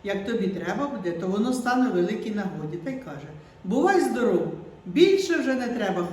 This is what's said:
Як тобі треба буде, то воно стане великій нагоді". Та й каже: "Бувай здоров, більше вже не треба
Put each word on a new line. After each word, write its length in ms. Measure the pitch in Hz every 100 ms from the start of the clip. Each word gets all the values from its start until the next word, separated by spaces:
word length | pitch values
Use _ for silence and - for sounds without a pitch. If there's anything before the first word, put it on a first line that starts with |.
Як 220 | - 196 214
тобі 220 | 226 185
треба 380 | 170 170 214 285
буде, 260 | 233 180
то 140 | 165 185
воно 260 | 202 247
стане 380 | 254 240 254 240
великій 400 | 175 180 220 220
нагоді". 460 | 208 185 156 156 170
Та 140 | 269
й 80 | 262
каже: 300 | 160 143 143 - - -
"Бувай 360 | 180 247 359 370
здоров, 520 | - 233 220 175 - - - - 180
більше 520 | 214 392 392 349 320
вже 160 | 262
не 140 | 262 233
треба 380 | 226 196 180 175